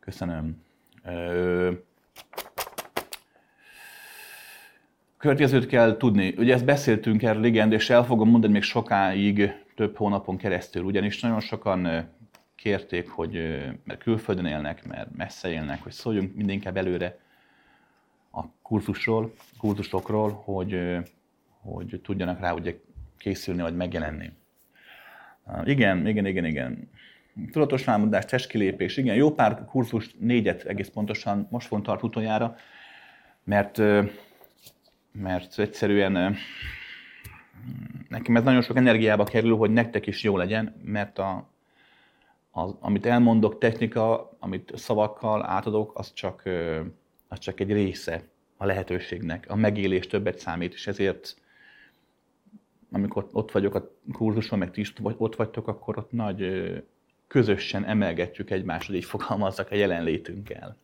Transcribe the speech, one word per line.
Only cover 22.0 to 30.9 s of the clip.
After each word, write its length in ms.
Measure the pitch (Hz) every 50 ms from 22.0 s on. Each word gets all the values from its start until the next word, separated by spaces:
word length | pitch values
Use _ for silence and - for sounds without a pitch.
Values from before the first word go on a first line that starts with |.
| -
tudjanak 380 | - 98 95 90 87 90 87
rá 120 | 95 87 85
ugye 220 | 85 82 87 85 - _ _ - - - - _ _
készülni 440 | - 104 95 - - - 90 87 85
vagy 140 | 82 82
megjelenni. 560 | 87 90 90 - 85 78 76 76 76 82 80 - _ _ _ _ _ _ _ _ _ _ - - - - - - - - - - _ _
Ö, 240 | - 101 98 85 -
igen, 360 | 143 139 117 98 95 90 76
igen, 200 | 104 107 107 98
igen, 180 | 98 95 90 85
igen. 440 | 80 78 69 64 64 60 - - - _ - - - - _ _ _ _ 104 - - -
Tudatos 360 | 156 151 139 139 131 131 -
álmodás, 360 | 113 104 104 107 104 95 104
testkilépés, 720 | - - 127 123 - - 117 101 95 - - - 92 -
igen, 180 | - 135 123 101
jó 180 | 113 143 151 151
pár 320 | - 131 107 101 - -
kurzust, 500 | - - 131 123 117 - 113 107 - - -
négyet 460 | - 117 123 120 104 92 87 85 -
egész 240 | - 101 98 95
pontosan 580 | -